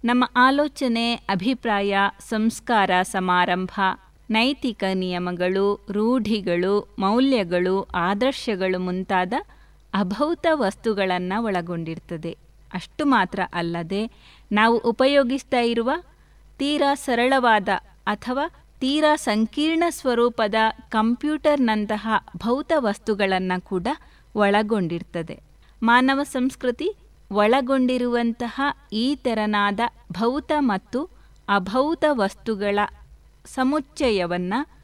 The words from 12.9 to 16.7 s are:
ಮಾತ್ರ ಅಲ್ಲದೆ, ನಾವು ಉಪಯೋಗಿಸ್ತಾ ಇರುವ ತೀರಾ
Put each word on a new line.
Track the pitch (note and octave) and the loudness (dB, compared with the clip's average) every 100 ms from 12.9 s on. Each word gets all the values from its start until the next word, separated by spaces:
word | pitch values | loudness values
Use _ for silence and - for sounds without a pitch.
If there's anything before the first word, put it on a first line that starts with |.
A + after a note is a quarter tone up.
| - D4 | -2 2
ಮಾತ್ರ | B3 F#3 G3+ - | 2 2 -2 -6
ಅಲ್ಲದೆ, | F3 E3+ E3+ E3 G3 A3+ - - - - | -4 -4 -4 -4 -4 -6 -10 -20 -20 -2
ನಾವು | G#3 A3+ A#3 | 2 4 4
ಉಪಯೋಗಿಸ್ತಾ | A#3 A3+ C4 C#4+ B3+ C4+ - B3+ | 0 2 4 4 2 -2 -2 0
ಇರುವ | A#3+ A#3 A#3 D#4+ - - - - - - | 2 0 -2 -4 -6 -20 -20 -20 -20 -6
ತೀರಾ | C#4 | -2